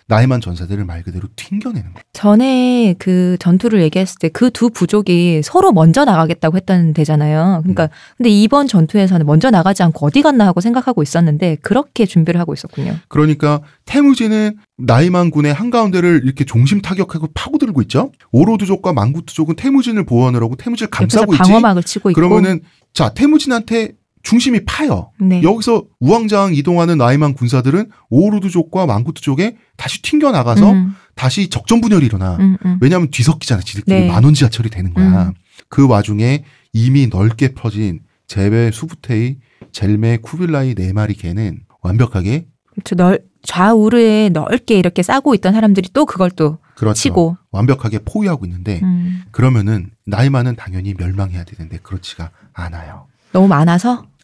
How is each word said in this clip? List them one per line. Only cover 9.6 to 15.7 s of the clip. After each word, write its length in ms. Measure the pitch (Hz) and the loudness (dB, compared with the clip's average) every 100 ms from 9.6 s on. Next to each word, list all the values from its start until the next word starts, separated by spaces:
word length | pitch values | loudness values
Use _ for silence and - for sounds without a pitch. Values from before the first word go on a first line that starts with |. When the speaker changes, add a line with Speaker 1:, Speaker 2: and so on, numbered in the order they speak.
| 175 196 | 2 2
Speaker 2:
않고 220 | 175 160 147 | 0 0 0
어디 160 | 277 | 2
갔나 240 | 294 269 202 | 2 4 2
하고 160 | 175 | 2
생각하고 400 | 196 240 254 240 | 0 -2 -2 -2
있었는데 560 | 147 165 170 147 180 151 | -2 0 0 0 -2 -4
그렇게 440 | - 254 294 - 208 | -2 -2 -2 -2 0
준비를 340 | 170 160 170 | 2 0 0
하고 140 | 165 | -4
있었군요. 420 | 143 - - 135 165 - | -8 -12 -8 -8 -8 -4
Speaker 1:
그러니까 540 | - 151 147 151 147 147 _ - | 0 2 2 0 -2 -6 _ -4
태무진은 720 | 269 285 262 220 214 214 214 _ - | 2 2 2 0 0 -2 -6 _ -8
나이만 540 | 123 117 175 180 175 | 0 2 4 2 2
군의 220 | 151 147 | 0 0
한가운데를 680 | 143 233 | -2 -2